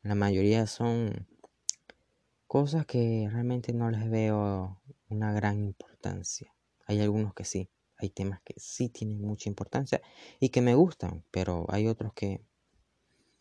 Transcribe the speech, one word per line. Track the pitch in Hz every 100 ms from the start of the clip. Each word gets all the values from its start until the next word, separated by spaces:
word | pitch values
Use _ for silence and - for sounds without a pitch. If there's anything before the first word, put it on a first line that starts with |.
La | 101 104
mayoría | 101 95 101 113 110
son | - 117 117 110 - 101 _ - _ - - _ - _ _ _ _ _
cosas | 135 143 160 147
que | 127 117 113 104
realmente | 117 120 123 117
no | 117 117
les | 110 113
veo | 113 110 107 104 98 92 95 135 - _
una | 107 107
gran | 104 104 104
importancia. | 104 98 - _ 92 95 87 - - _ _ _ -
Hay | 104
algunos | 104 107 107
que | - 98
sí, | 95 92 _ _ _
hay | -
temas | - 98 92
que | - -
sí | - - 123
tienen | - 107 104
mucha | 104 104 -
importancia | 98 - 123 135 143 - - - -
y | 131
que | -
me | 123 123
gustan, | 180 - 87 85 -
pero | - 92 87 85
hay | 101 110
otros | 113 110
que, | - 101 95 - _ _ _ _ _ _ _ _ _